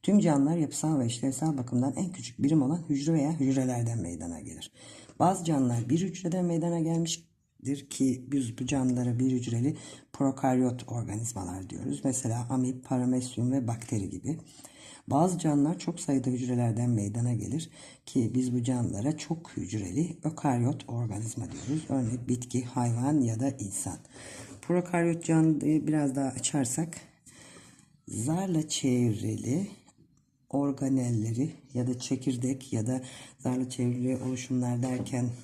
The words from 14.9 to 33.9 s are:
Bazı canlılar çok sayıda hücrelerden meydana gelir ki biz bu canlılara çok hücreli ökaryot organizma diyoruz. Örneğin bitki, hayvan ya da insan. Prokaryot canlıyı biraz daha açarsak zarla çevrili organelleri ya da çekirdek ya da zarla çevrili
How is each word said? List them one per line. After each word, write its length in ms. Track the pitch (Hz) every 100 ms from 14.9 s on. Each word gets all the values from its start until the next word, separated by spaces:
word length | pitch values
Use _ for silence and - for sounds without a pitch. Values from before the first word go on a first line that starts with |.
| - -
Bazı 300 | 135 175 180
canlılar 400 | 160 147 143 170
çok 220 | - -
sayıda 300 | - 139 123
hücrelerden 600 | 123 123 123 120 110 120
meydana 440 | 113 101 113 120
gelir 360 | 117 90 143 160 - - - -
ki 240 | 139 110
biz 180 | 127 127
bu 80 | 123
canlılara 540 | 117 123 113 92 127 160
çok 340 | - 165 165 -
hücreli 640 | 92 107 95 104 156 160
ökaryot 600 | 156 160 147 123 120 - -
organizma 560 | 120 117 101 113 - -
diyoruz. 320 | 92 101 151 -
Örneğin 400 | 135 117 123 -
bitki, 360 | 123 - 123
hayvan 560 | 123 127 120 117 131 151
ya 200 | 120 110
da 100 | 135
insan. 480 | - 101 - - 82 - - - - - -
Prokaryot 600 | - 175 175 175 170 165
canlıyı 640 | 165 165 160 151 143 156 143
biraz 300 | 151 143 131
daha 120 | 135
açarsak 720 | 123 - 151 127 - 160 - - _ - - - - - - _ _ -
zarla 600 | 104 117 165 190 165 151
çevrili 1000 | - 135 123 120 101 107 107 - 147 202 - - _ - _ _ _ _
organelleri 1000 | 135 143 131 135 131 120 117 110 117 151 - -
ya 120 | 120 123
da 120 | 123
çekirdek 720 | - 127 - 123 123 131 -
ya 140 | 117 110
da 160 | 127 127 - - -
zarla 320 | 127 127 127
çevrili 460 | - 123